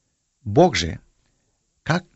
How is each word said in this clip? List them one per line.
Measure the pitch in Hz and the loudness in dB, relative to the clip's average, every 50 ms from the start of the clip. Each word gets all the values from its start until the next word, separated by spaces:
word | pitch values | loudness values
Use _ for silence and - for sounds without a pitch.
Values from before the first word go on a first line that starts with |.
| _ _ _ _ _ _ _ _ - | _ _ _ _ _ _ _ _ -8
"Бог | 110 101 143 180 175 123 | 0 4 4 4 4 2
же, | - 85 80 - - - _ _ _ _ _ _ _ _ _ _ _ _ _ _ _ - | -2 -6 -6 -8 -12 -18 _ _ _ _ _ _ _ _ _ _ _ _ _ _ _ -6
как | - 156 180 - _ _ | -4 -4 -4 -6 _ _